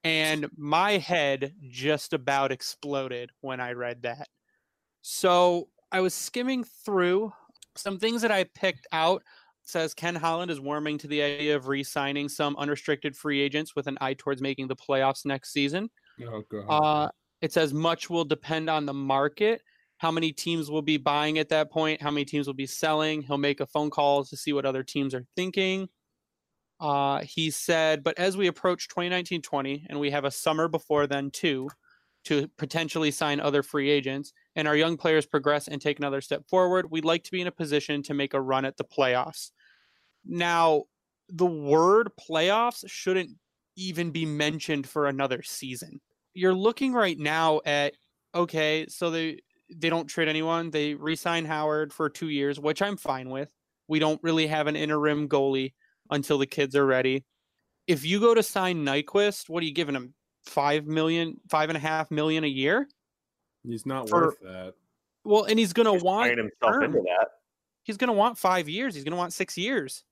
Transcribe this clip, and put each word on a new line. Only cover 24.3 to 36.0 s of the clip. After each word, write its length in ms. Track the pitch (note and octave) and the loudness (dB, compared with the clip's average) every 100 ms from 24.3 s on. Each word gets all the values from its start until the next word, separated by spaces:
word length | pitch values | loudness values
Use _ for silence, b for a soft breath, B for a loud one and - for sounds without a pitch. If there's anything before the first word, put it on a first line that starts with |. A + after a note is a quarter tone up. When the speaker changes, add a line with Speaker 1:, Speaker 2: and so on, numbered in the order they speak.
| C#3+ | -8
Speaker 1:
see 160 | - | -4
what 120 | C#3+ C3+ | -2 0
other 160 | C3 | -4
teams 320 | B2+ D3 C#3 | -4 -4 -4
are 120 | B2+ B2 - | -6 -8 -6
thinking." 540 | F#3 F#3+ F#3+ F#3+ F#3+ _ _ _ _ _ _ _ _ _ | -4 0 0 -2 -6 _ _ _ _ _ _ _ _ _
Uh, 380 | D#3 C#3 C#3 C#3 | -2 0 0 -2
he 280 | C#3+ - D#3+ | -4 -4 -4
said, 540 | - - E3 D#3+ D3+ D3+ | -2 0 2 4 2 -2
"But 120 | D#3+ | 0
as 200 | F3+ F#3+ | 0 2
we 100 | F#3 | 0
approach 400 | E3 F#3 F3 - | 2 -2 -2 -6
twenty 220 | - F3 | -6 -2
nineteen 320 | F3+ F3 F3 | -2 -2 -6
twenty, 440 | - C#3 C3+ C#3+ D3+ | -4 -4 -4 -6 -8
and 100 | D3 | -4
we 120 | D3 | -2
have 120 | C#3+ | 0
a 80 | C#3 | -2
summer 380 | - - D#3 E3 | -2 0 2 0
before 380 | D#3+ - D3 C#3+ | -2 0 2 2
then 220 | C#3 C#3 | 0 -4
too, 400 | - E3+ C3+ C3 - _ _ _ _ | -2 -2 -2 -6 -12 _ _ _ _
to 240 | - D3 C#3 - | -2 0 0 -6
potentially 540 | D3 E3 D#3+ E3 D3+ | -4 -4 -2 0 -2
sign 300 | C#3+ D3+ C#3+ | 0 0 2
other 220 | D3+ C#3+ | 2 2
free 260 | C3+ D3+ C#3 | 0 -2 2
agents, 420 | D3 C3+ C#3 C#3 _ _ - | 2 0 -6 -10 _ _ -4
and 100 | D3+ | 2
our 120 | D3+ | 4
young 180 | D#3+ E3 | 2 2
players 300 | E3+ D#3 C#3+ | 4 2 2
progress 420 | D3+ C#3+ D3 - | 0 2 0 -2
and 140 | D3 | -4
take 180 | D3+ | -4
another 220 | C#3+ | -2